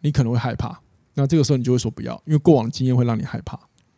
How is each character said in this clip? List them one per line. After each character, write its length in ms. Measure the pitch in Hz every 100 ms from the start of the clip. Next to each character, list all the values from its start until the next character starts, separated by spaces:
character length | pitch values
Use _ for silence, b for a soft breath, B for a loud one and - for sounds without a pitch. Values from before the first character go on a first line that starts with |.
你 100 | 151
可 120 | 143
能 100 | 117
会 60 | 120
害 160 | 123
怕。 260 | 113 120 175 _ _ _
那 140 | - 139
这 100 | 165
个 80 |
时 80 | 139
候 60 | 135
你 40 |
就 80 | 120
会 60 | 123
说 140 | 110
不 100 | -
要， 140 | 120 117
因 80 | -
为 60 | 151
过 160 | 175
往 100 | 143
的 60 | 113
经 160 | - 127
验 100 | 123
会 80 |
让 140 | 120 113
你 40 |
害 160 | 135 -
怕。 180 | - - _ _ _